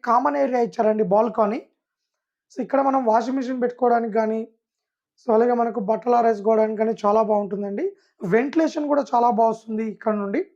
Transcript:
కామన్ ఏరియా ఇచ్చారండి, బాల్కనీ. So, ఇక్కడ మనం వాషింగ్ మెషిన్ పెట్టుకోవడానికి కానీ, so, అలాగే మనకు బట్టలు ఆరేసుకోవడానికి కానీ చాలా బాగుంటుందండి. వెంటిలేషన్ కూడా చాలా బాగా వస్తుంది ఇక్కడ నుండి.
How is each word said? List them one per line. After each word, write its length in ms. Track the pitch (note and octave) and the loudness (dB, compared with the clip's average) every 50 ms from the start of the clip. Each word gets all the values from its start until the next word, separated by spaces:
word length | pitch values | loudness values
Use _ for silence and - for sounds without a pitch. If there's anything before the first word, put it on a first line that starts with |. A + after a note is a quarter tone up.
| - B3 | 0 2
కామన్ 300 | A3+ B3 C4 C#4+ C#4+ C#4+ | 0 2 2 0 0 0
ఏరియా 200 | C#4 B3+ B3+ B3 A#3 A3+ | -2 0 0 0 -2 -2
ఇచ్చారండి, 380 | - - A3+ G#3+ A3 G#3+ A3 F3+ G3 | -2 0 0 0 2 0 0 2 2
బాల్కనీ. 460 | G#3 A3 A#3+ G#3+ - A3 G3+ G#3+ D4 - _ _ _ _ _ _ _ _ _ _ _ _ _ _ _ _ _ | 2 2 0 0 0 0 0 0 -6 -10 _ _ _ _ _ _ _ _ _ _ _ _ _ _ _ _ _
So, 60 | _ - A#3+ | _ -10 -6
ఇక్కడ 140 | - - C4+ C4+ C#4 | -2 0 0 2 2
మనం 120 | C4 C4+ C4 A3+ | 0 0 0 2
వాషింగ్ 280 | G#3+ A3+ A3+ A#3+ B3+ C4+ | 2 2 0 0 -4 -4
మెషిన్ 220 | B3+ A#3+ C4 B3+ A#3+ | -4 -4 -4 -2 -2
పెట్టుకోవడానికి 520 | A#3+ B3 - B3+ A#3+ A#3+ A#3 A3+ A3+ G3 A3+ | -4 -2 0 0 2 2 2 0 -2 -2 -2
కానీ, 220 | A3 G#3+ A3 A3 A3+ - _ _ _ _ _ _ _ _ _ _ _ _ _ _ | -2 0 -2 -4 -6 -10 _ _ _ _ _ _ _ _ _ _ _ _ _ _
so, 60 | _ - A3 A3 | _ 0 2 4
అలాగే 180 | A#3 B3 B3 A#3+ | 4 4 2 0
మనకు 200 | A#3 A#3 G#3 A#3 G3 F#3+ | 0 -2 -2 -4 -2 -2
బట్టలు 260 | A3 A3 A3 B3 A#3+ A#3+ | -2 -2 0 0 2 4
ఆరేసుకోవడానికి 580 | A#3 A#3 A3+ G3+ G3 G#3+ A3+ G#3+ A3 A3 A3 G#3 A3 | 4 2 0 0 0 2 2 2 2 0 0 -2 -2
కానీ 120 | A3 A3 E3+ - | -2 -2 0 0
చాలా 180 | G3+ G3+ A3 A3 G3+ | 2 4 4 2 2
బాగుంటుందండి. 560 | G#3+ G#3 G#3 G3 G3+ G3 G3+ G3+ G3 G#3 D#4+ G4 G4+ _ _ _ _ _ - F#3 F3+ | 0 0 0 -4 -6 -6 -6 -6 -6 -4 -4 -6 -6 _ _ _ _ _ -4 0 0
వెంటిలేషన్ 560 | A3+ B3 C#4+ A3+ D#4+ D#4+ D4 - D#4+ D4 D4 C#4+ | 0 0 0 0 0 0 0 -2 -4 -2 -2 0
కూడా 120 | C#4 C#4 - - | -2 -2 0 0
చాలా 180 | A#3+ A#3+ A#3+ A#3+ G#3 | 2 2 2 2 2
బాగా 120 | A3+ A3+ A3 | 2 0 0
వస్తుంది 300 | A3+ - A3+ A3 G#3+ A3+ A3 G3 | -4 -8 -10 -6 -6 -6 -6 -8
ఇక్కడ 200 | - - A3+ G#3+ G#3 G3+ | -6 -4 -4 -4 -4 -4
నుండి. 200 | G3 G3+ C#4 G4 - _ | -4 -4 -4 -6 -6 _